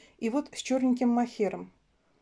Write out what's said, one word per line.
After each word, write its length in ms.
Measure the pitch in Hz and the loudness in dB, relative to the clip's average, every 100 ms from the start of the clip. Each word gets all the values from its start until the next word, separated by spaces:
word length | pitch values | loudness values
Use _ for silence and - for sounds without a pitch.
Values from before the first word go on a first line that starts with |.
| - _ | -20 _
И 120 | 226 | -2
вот 200 | 254 294 | -2 -4
с 80 | - | -10
чёрненьким 480 | - 262 254 247 247 | -2 2 2 2 2
мохером. 640 | 240 240 - 202 175 185 _ _ _ _ _ | 2 0 0 -2 -2 -12 _ _ _ _ _